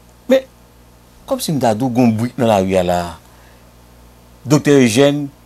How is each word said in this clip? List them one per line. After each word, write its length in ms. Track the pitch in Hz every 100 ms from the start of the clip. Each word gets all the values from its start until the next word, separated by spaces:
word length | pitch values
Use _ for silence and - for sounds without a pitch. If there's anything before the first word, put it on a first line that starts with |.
| _ _ -
Mais, 160 | 262 262 _ _ _ _ _ _ _ -
comme 140 | 262
si 120 | -
nous 100 | 147
avons 260 | 120 107 135
un 140 | 117 120
bruit 240 | 110 120 -
dans 80 | 117
la 100 | 101
rue, 120 | 95
là. 480 | 95 87 87 85 85 - - - - _ _ _ - - _ _ - 120
Docteur 320 | 147 147 143
Eugène, 500 | 123 110 143 143 139 -